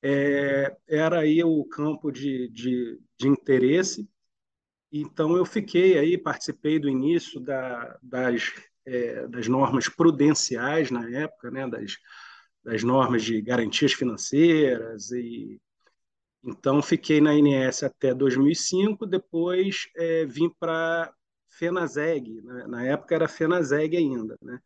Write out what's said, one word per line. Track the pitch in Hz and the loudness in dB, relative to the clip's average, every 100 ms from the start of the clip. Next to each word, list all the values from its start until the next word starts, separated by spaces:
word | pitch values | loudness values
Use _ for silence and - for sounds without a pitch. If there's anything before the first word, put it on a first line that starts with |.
é, | 139 139 143 139 139 139 139 - _ | 0 0 2 0 0 0 -2 -6 _
era | 151 160 170 | 0 2 2
aí | 151 160 | 4 4
o | 170 156 | 4 0
campo | 135 - 151 147 147 | -2 -4 -4 -2 -6
de, | 127 139 131 120 | -4 -4 -4 -6
de, | 110 123 123 120 120 _ _ | -6 -4 -2 -4 -10 _ _
de | 131 | 2
interesse. | 139 - 131 127 160 190 - - _ _ _ _ _ _ _ _ | 2 4 4 4 4 0 -6 -12 _ _ _ _ _ _ _ _
Então, | 147 147 - 156 175 | -10 -10 -2 2 2
eu | 185 | 2
fiquei | 220 202 175 190 170 | -2 -2 4 6 6
aí, | 156 180 | 4 0
participei | 156 139 - - 151 156 | -2 -6 -8 -4 0 0
do | 143 | 0
início | 131 139 170 - 143 | 0 0 0 -2 -14
da, | 127 135 127 120 120 - | -6 -6 -6 -10 -12 -16
das, | 127 127 127 120 - - - _ - | -10 -2 0 0 -2 -8 -20 _ -8
é, | 127 120 123 123 | -4 -4 -6 -10
das | 120 110 | -6 0
normas | 131 135 127 - | 2 2 2 -2
prudenciais | - 165 143 143 147 - 120 127 160 135 | 2 2 6 4 4 -2 -4 -2 -2 -2
na | 123 117 | -4 -6
época, | 127 151 _ 120 | -6 -8 _ -12
né, | 131 131 | -8 -8
das, | 113 101 - _ - - - _ _ | -8 -10 -14 _ -20 -20 -20 _ _
das | - 110 | -6 -2
normas | 117 131 123 123 | 2 2 2 0
de | 107 113 | 0 -4
garantias | 107 123 110 - 143 | -2 -2 0 0 0
financeiras. | - 127 107 - 139 165 160 143 120 113 110 98 | 0 -4 -4 -2 4 4 6 4 0 -6 -12 -10
E, | 123 117 117 110 107 _ _ _ _ _ _ _ _ | -8 -8 -10 -12 -16 _ _ _ _ _ _ _ _
então, | 123 - 143 139 | -14 -6 0 0
fiquei | 147 156 - 151 | 2 -2 2 4
na | 151 | 6
A | 147 | 6
N | 147 | 4
S | 139 131 127 139 | 4 0 -2 -6
até | _ 135 | _ -2
dois | 127 135 127 | 2 2 4
mil | 139 | 2
e | 165 | 2
cinco, | - 185 202 208 214 | -2 0 0 -2 -4
depois, | 185 - 170 170 180 196 190 - - | -4 -4 -4 -2 0 0 -2 -10 -6
é, | 170 165 156 | -2 0 -2
vim | 123 170 - | 0 -2 -2
pra | 165 165 165 165 165 _ _ _ _ | -4 -2 -2 -2 -4 _ _ _ _
fenaseg, | _ 170 180 165 143 151 156 117 113 | _ -4 -2 -2 -2 -2 -2 -6 -16
na, | 110 123 117 | -14 -14 -10
na | 120 127 | -6 -2
época | 143 - 160 | -2 0 0
era | 160 | 0
fenaseg | - 160 180 147 143 160 170 | 0 0 2 2 0 0 0
ainda, | 156 127 110 - | 0 -2 -6 -12
né? | 131 123 | -14 -16